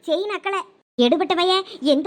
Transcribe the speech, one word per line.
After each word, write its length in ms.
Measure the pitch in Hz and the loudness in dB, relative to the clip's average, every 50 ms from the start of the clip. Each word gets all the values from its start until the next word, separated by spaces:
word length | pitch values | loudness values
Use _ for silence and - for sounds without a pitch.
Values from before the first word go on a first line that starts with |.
| _ | _
செயின் 280 | - 311 339 392 415 415 | -2 -2 -2 -2 -4 -6
அக்கலை. 240 | 339 - 392 392 381 339 - _ _ _ _ _ - 240 | -6 -4 -4 -4 -4 -6 -8 _ _ _ _ _ 0 2
எடுபட்ட 280 | 240 294 320 359 285 370 320 | 2 4 2 0 0 0 0
பைய 120 | 349 370 370 381 381 - - - 254 285 285 | 2 2 2 0 0 -4 -12 -6 0 0 0
எந்த 120 | 277 277 | 2 0